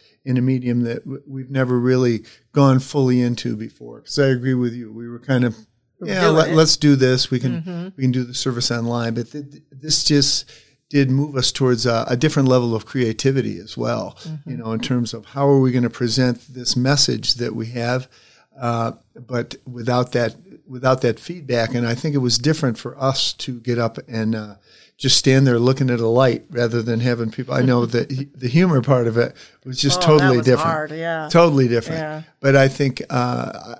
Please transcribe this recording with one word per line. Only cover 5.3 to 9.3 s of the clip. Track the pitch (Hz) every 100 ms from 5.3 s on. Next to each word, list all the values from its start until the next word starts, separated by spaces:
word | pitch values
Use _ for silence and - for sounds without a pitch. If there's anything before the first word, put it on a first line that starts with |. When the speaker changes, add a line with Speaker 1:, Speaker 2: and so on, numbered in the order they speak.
| 127
Speaker 1:
of, | 120 - - _ _ -
Speaker 2:
We | 190
were |
Speaker 1:
"Yeah, | 190
Speaker 2:
doing | 165 156
Speaker 1:
let, | 160
Speaker 2:
it. | 156
Speaker 1:
let's | 156 -
do | 147
this. | 135 127 127 -
We | 123
can, | 127 165
Speaker 2:
Mm-hmm. | 175 170 185 139
Speaker 1:
we |
can | 131
do | 127
the | 123
service | 123 139 117 -
online." | 120 117 120 117
But | 117 117